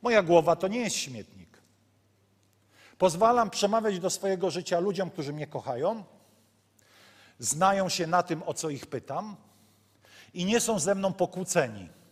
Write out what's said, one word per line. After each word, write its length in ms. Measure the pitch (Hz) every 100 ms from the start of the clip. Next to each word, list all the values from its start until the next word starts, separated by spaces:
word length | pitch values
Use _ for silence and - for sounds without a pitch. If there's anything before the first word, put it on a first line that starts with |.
Moja 200 | 240 226
głowa 340 | 175 170 156 165
to 120 | 190
nie 120 | 226
jest 160 | 226 -
śmietnik. 420 | - 123 95 98 85 _ _ _ _ _ _ _ _ _ _ _ _ _ - _
Pozwalam 520 | 185 165 220 240 220
przemawiać 480 | - 202 220 220 185
do 120 | 180
swojego 400 | - 196 190 180
życia 300 | 170 175 175
ludziom, 300 | 190 185 180
którzy 220 | - 143
mnie 140 | 151 151
kochają, 580 | 139 139 123 160 226 185 - _ _ _ _ _ _ _ _ - _ - _
znają 500 | 120 147 190 196 185
się 180 | - 165
na 160 | 175
tym, 200 | 170 160 180
o 80 |
co 160 | 143 160
ich 160 | 143 -
pytam 500 | 131 - 143 208 202 _ _ _ _ _ _ _ - -
i 100 | -
nie 160 | 180 233
są 180 | 226 214
ze 160 | 151
mną 180 | 196 196
pokłóceni. 760 | 185 175 - 185 175 131 107 90 - _